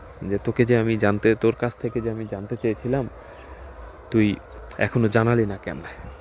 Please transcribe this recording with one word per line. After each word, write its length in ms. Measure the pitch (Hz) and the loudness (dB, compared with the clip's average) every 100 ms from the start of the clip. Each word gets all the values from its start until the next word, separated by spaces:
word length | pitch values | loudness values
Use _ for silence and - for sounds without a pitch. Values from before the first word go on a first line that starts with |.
| - - | -10 -10
যে, 160 | 90 101 | -4 -2
"তোকে 200 | - 110 | 0 2
যে 140 | 117 120 | 4 4
আমি 200 | 113 110 | 4 2
জানতে, 360 | 104 104 110 | 2 4 4
তোর 200 | 110 110 | 4 2
কাছ 220 | 113 123 - | 2 -2 -4
থেকে 240 | 120 117 | -6 -4
যে 100 | 113 | -4
আমি 160 | 110 107 | -4 -6
জানতে 260 | 98 104 123 | -8 -8 -4
চেয়েছিলাম, 520 | 117 104 123 135 120 - - - - - - - - - - | -2 -2 -2 -2 -2 -10 -18 -20 -18 -18 -16 -16 -18 -18 0
তুই 260 | 113 107 - - - - - | 2 4 2 -8 -16 -10 -2
এখনও 300 | 107 123 110 | 0 2 2
জানালি 380 | 113 113 120 107 | 4 4 4 2
না 100 | 98 | -2
কেন?" 240 | - 80 85 - - - | -8 -10 -12 -14 -16 -10